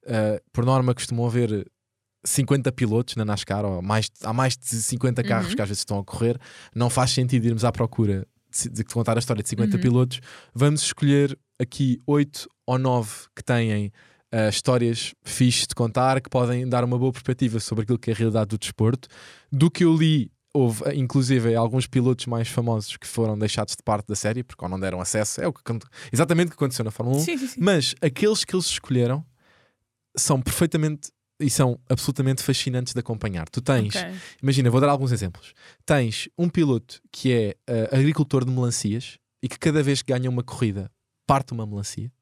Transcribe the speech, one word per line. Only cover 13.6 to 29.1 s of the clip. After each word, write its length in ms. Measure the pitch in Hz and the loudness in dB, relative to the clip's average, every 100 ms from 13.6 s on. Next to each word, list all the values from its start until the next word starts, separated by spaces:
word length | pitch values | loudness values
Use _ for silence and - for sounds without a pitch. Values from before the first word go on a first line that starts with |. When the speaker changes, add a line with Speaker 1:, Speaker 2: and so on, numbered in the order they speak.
| 113 104 104 - _ _ _ | 2 0 -4 -10 _ _ _
Speaker 1:
ah, 200 | 113 107 | 0 2
histórias 640 | 104 - 123 117 117 - - | 0 0 2 2 -2 -6 -12
fixe 420 | - - 127 117 - | -12 2 2 4 -2
de 60 | |
contar, 460 | - 120 110 131 131 | -2 -2 2 2 2
que 100 | 131 | 0
podem 380 | 131 120 123 127 | 0 0 0 0
dar 160 | 123 | 0
uma 140 | 123 123 | 2 2
boa 140 | 131 | 0
perspectiva 460 | 127 - 123 127 110 | -2 -4 0 0 0
sobre 220 | - 110 | -2 -4
aquilo 140 | 107 120 | 0 -2
que 140 | - | 0
é 20 | |
a 40 | 107 | 0
realidade 300 | 113 107 104 | 2 2 0
do 80 | 107 | -2
desporto. 500 | - - 110 123 - - - - _ | -6 0 2 2 -6 -20 -20 -20 _
Do 220 | 139 165 | 2 2
que 140 | - 175 | 4 4
eu 100 | 160 | 6
li, 340 | 160 156 117 _ _ | 4 2 0 _ _
houve, 300 | 147 123 110 - | 2 2 2 -4
ah, 80 | |
inclusive, 640 | 143 123 139 127 131 117 113 | -2 0 0 2 2 4 2
alguns 320 | 117 127 123 | 2 0 0
pilotos 380 | 131 123 127 - | 2 2 0 -2
mais 240 | 117 113 | -4 -2
famosos 480 | - 117 113 104 - | -2 0 0 -4 -12
que 100 | - | -10
foram 320 | - 113 104 | -2 -2 0
deixados 340 | 107 - 104 | -2 -2 -4
de 100 | - | -6
parte 240 | - 107 104 | -2 -2 -2
da 80 | 104 | -4
série, 260 | 107 117 | -2 -4
porque 180 | 123 - 90 | -8 -10 -8
ou 40 | |
não 80 | 95 | -4
deram 220 | 95 92 | -4 -4
acesso, 400 | 90 107 107 - | -4 -2 -2 -2
é 80 | 175 | -4
o 60 | |
que, 80 | - - 117 - - - | -6 -8 -8 -8 -20 -6
exatamente 360 | 120 131 165 175 | 0 2 4 2
o 20 | |
que 60 | - | 0
aconteceu 280 | 139 127 | -4 -2
na 80 | 113 | -6
Fórmula 260 | - 117 135 | -4 -2 0
um, 40 | |
Speaker 2:
Sim, 160 | 165 320 | 0 -2
sim, 100 | 262 | -4
sim. 120 | 262 | 0
Speaker 1:
mas 340 | 202 185 131 - | 2 2 0 0
aqueles 420 | 160 131 208 214 | -2 2 2 2
que 100 | - | 0
eles 120 | 185 165 | -2 -2
escolheram 600 | - - 127 120 | -4 -2 2 2